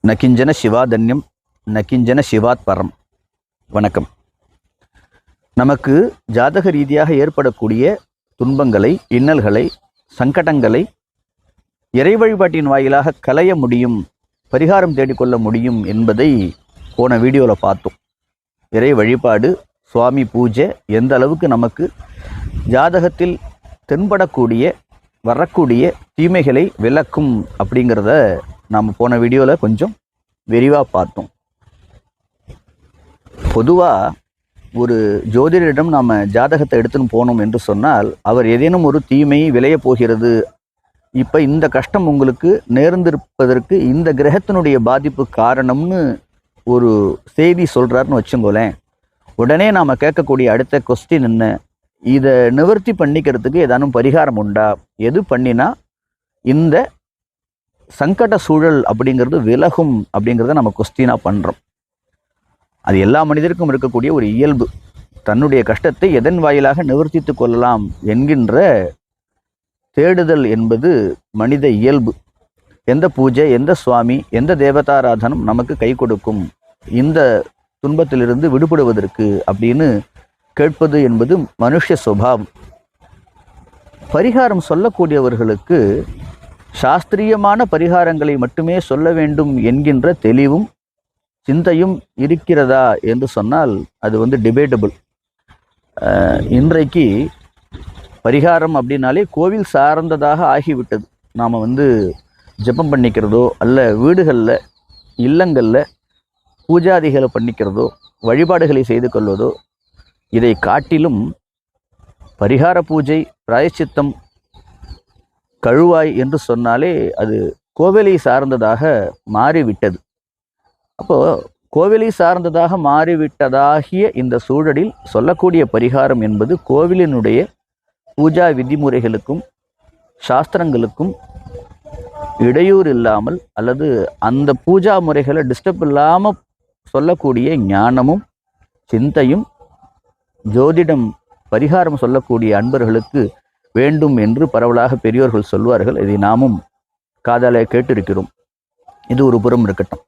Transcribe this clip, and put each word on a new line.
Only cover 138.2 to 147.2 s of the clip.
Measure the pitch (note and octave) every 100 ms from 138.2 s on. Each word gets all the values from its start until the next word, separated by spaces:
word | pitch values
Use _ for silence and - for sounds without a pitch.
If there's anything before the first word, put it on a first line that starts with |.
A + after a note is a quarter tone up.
| - _ _ _ _ _ _
சிந்தையும் | A2+ C#3 D#3 C3 F3 A#3+ _ - _ _ _ _ _ _ _ G#2+
ஜோதிடம் | A2+ C#3+ E3 E3 D3 A2 - _ _ _
பரிகாரம் | G#2+ C#3+ F3+ E3 C#3+
சொல்லக்கூடிய | A#2+ C3 B2+ A#2 A2 G#2
அன்பர்களுக்கு | A#2 C3+ A#2 A2+ A2 C#3+ G2+ - _ _ _ A2+
வேண்டும் | C#3 D#3 D3+ B2+
என்று | G#2+ A#2+ D#3+
பரவலாக | A#2 A#2+ A#2+ B2 B2+
பெரியோர்கள் | A2+ A#2+ C3 A2 G#2
சொல்வார்கள். | G2 A2+ A#2+ G#2 D3
இதை | G2 G2+
நாமும் | G2+ A#2 C3 F#2 - _ _ _ _ _